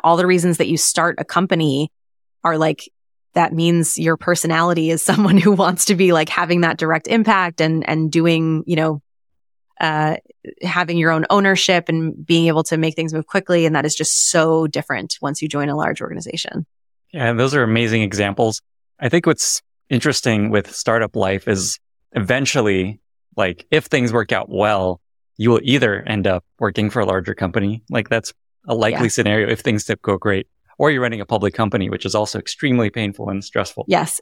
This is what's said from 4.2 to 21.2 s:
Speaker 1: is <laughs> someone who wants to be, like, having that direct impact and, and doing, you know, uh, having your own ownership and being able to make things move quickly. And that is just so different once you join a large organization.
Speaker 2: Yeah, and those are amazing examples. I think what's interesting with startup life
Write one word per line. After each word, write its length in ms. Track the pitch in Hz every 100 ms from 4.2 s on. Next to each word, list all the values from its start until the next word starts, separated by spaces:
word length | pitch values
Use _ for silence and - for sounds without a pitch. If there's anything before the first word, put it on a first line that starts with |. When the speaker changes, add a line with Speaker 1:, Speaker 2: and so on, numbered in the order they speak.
| - 175 165 165 175 170 160
Speaker 1:
is 120 | 165
<laughs> 80 | -
someone 280 | 190 202 190
who 140 | 180
wants 340 | 196 185 180 -
to 80 |
be, 180 | 185 185
like, 160 | 170 156
having 340 | - 175 175
that 140 | 170 165
direct 300 | 160 160 -
impact 520 | 233 220 202 180 165
and, 280 | 160 160 -
and 220 | 156 160
doing, 520 | 160 165 165 160 156 165
you 100 | 165
know, 260 | 160 147 - _ _ _ _ _ _ _
uh, 360 | 160 156 156 - - _ - -
having 340 | 180 170 175 170
your 140 | 160
own 160 | 160 160
ownership 600 | 202 196 190 - 180 165
and 360 | 165 160 -
being 220 | 156 170 165
able 160 | 160
to 140 | 160 160
make 180 | 160
things 180 | 156 160
move 140 | 156 156
quickly. 400 | 196 190 175 165
And 80 |
that 100 | 156
is 120 | 147 -
just 340 | 156 - -
so 360 | 175 160 160 160
different 480 | 143 147 123 - -
once 220 | 143 147
you 60 | 156
join 200 | 147 143
a 80 | 147
large 240 | 156 156
organization. 680 | - - 170 - - - 160 _ _ _ _
Speaker 2:
Yeah, 160 | 170 120
and 100 | 117
those 160 | 131
are 80 | 143
amazing 380 | 117 110 117 113
examples. 600 | 107 98 101 101 113 110 - _ _ _
I 80 | 127
think 180 | 170 170
what's 340 | 156 - - - _ _
interesting 600 | 127 151 135 131 110 104
with 220 | 107 98
startup 440 | - - 113 107
life 320 | 113